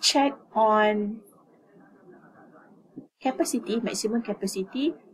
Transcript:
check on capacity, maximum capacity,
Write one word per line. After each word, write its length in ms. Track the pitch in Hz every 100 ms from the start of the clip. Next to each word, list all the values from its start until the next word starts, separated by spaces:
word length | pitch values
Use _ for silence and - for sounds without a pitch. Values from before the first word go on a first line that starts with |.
check 320 | - 285 277 277 -
on 680 | 214 220 214 214 214 208 226 - _ _ _ _ - - - - - - - - - - - _ - - _
capacity, 580 | 262 262 330 240 - 220
maximum 420 | 240 196 214 233
capacity, 720 | 226 202 196 196 190 254 294 - -